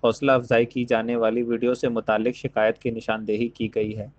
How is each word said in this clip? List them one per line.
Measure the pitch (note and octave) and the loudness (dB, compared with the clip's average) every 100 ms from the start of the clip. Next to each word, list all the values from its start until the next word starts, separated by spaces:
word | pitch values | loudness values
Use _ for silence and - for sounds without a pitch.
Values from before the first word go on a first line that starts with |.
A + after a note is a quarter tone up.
हौसला | A#2+ A2 C#3 C3 | 0 2 2 2
अफजाई | A#2+ A#2 A#2 | 4 2 2
की | B2+ A#2+ | -2 0
जाने | A2+ A2+ A#2+ | 0 0 0
वाली | A2+ A#2 | 2 0
वीडियो | A#2 A#2 B2 B2 | -2 0 0 0
से | C3+ | 0
मुतालिक | A#2 A2 G#2+ A2+ B2 | -2 0 0 0 -4
शिकायत | - - A2 A2+ | -4 0 0 0
की | B2 | -4
निशानदेही | A2+ G#2+ A2 G#2+ G#2+ A#2 | -6 -4 -6 -2 -2 -2
की | - A2 | -4 -4
गई | A2 G#2+ | -2 -4
है, | G#2+ G#2 | -6 -12